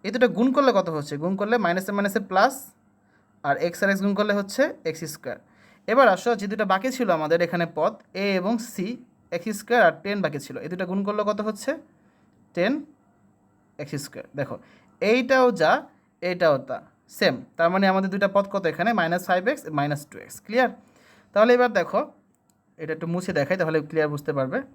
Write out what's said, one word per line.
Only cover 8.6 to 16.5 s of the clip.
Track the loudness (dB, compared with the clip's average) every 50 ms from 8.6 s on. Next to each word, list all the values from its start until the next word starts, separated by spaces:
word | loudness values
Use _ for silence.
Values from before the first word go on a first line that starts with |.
| -4 -8
সি, | -8 -6 -6 -6 -6 -10 -14 _ _ _ _ _ -8
এক্স | -6 -6 -6 -8 -8
স্কয়ার | -2 2 4 6 6 6
আর | 4 2 -6
টেন | -4 -4 -2 -2
বাকি | -4 -4 -6 -10
ছিল, | -10 -12 -10 -8
এই | -8
দুটো | -6 -6 -4 -4
গুণ | -2 -4 -2
করলে | -2 -2 -2 0 -2
কত | -2 -2 -4 -6
হচ্ছে? | -6 -6 -6 -6 -6 -6 -10 _ _ _ _ _ _ _ _ _ _ _ _ _ _
টেন | -2 0 0 0 -2 -6 -12 _ _ _ _ _ _ _ _ _ _ _ _ _ _ _ _ _ -14
এক্স | -10 -8 -8 -8 -8
স্কয়ার। | -10 -14 -16 -18 -12 -8 -8
দেখো, | -8 -8 -8 -14 -14 _ -20 _ _ _ _ _ 2 2
এইটাও | 2 2 2 2 4 4 4 4 4 2
যা, | 4 4 4 2 -2 -10 _ _ _ _ _ _ -6 -6
এইটাও | -2 2 4 4